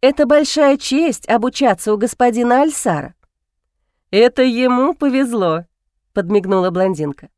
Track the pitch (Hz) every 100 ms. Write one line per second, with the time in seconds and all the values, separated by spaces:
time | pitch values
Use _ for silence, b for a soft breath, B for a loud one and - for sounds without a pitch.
0 | 254 285 285 294 302 - 285 269 - 269
1 | 330 233 - 233 240 - 277 185 - 214
2 | 240 - 247 226 240 247 302 294 - 160
3 | - _ _ _ _ _ _ _ _ _
4 | _ 196 240 262 262 233 254 247 277 359
5 | 285 262 269 233 185 160 175 _ _ _
6 | _ - 175 208 190 190 180 175 190 170
7 | 151 139 -